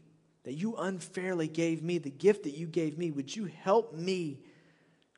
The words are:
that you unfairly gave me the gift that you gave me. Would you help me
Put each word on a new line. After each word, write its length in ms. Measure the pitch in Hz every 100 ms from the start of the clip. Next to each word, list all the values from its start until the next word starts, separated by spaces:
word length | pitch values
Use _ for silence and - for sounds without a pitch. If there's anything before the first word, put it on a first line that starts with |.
| - _ _ _
that 120 | -
you 200 | 143 214
unfairly 720 | 226 180 190 - 185 185 180 160
gave 380 | 160 165 160
me 140 | 165 175
the 120 | 143
gift 320 | 135 180 202
that 120 | 156
you 120 | 147 165
gave 320 | 170 160 147
me. 140 | 175
Would 220 | 139 135
you 100 | 214
help 500 | 185 147 190 220 220
me 460 | 156 180 185 160 131 - - - _ _ _ _